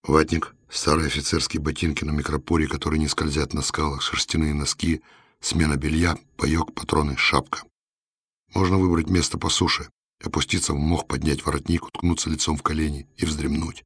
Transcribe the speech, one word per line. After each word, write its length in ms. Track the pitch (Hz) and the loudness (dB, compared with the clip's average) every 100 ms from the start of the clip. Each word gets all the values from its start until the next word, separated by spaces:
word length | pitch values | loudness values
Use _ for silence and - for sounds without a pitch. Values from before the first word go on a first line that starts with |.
Ватник, 520 | - 76 78 80 - _ _ | 4 4 4 0 -2 _ _
старые 380 | - - 78 76 | -4 2 2 2
офицерские 560 | 71 - 80 - 78 | -2 -2 -2 -2 -2
ботинки 420 | 76 71 82 71 | -4 -2 -2 -2
на 60 | 73 | -2
микропоре, 580 | 73 69 76 - 82 76 | -2 -2 -4 0 2 2
которые 320 | 73 78 78 | -2 0 0
не 80 | 76 | 0
скользят 460 | - 80 73 69 | -2 -2 0 -2
на 80 | 73 | -2
скалах, 400 | 69 - 78 69 | -2 0 -2 -2
шерстяные 540 | - - - 80 78 73 | -4 -4 -2 0 0 0
носки, 480 | 69 - 82 80 - - _ _ | -2 -2 0 -2 -4 -20 _ _
смена 360 | - 82 76 71 | -2 2 2 2
белья, 400 | 73 80 87 71 _ - | 0 2 2 0 _ -2
паёк, 360 | 69 80 - | 0 2 -2
патроны, 420 | - - 76 73 65 | -6 0 0 2 0
шапка. 440 | - 69 - - - _ _ _ _ _ _ _ _ - | 2 2 0 -10 -10 _ _ _ _ _ _ _ _ 0
Можно 240 | 92 95 | 2 4
выбрать 280 | 92 82 76 | 4 2 2
место 300 | 90 76 85 | 2 2 -2
по 120 | 82 | -2
суше, 420 | - 85 - - _ _ _ | 0 2 0 -6 _ _ _
опуститься 500 | - 78 - 90 - | -4 -2 -2 -2 0
в 40 | 73 | 0
мох, 280 | 76 82 - | 2 0 0
поднять 400 | 69 73 71 - | -2 0 0 -2
воротник, 400 | 80 - 85 - | -2 0 -2 -2
уткнуться 460 | - 87 78 - | -2 0 0 -2
лицом 260 | 78 - 73 | -2 0 0
в 60 | |
колени 440 | - 78 78 71 - - | -2 0 -2 -4 -10 -4
и 100 | 82 | -2
вздремнуть. 560 | 73 73 73 82 - | -2 -2 -2 -4 -10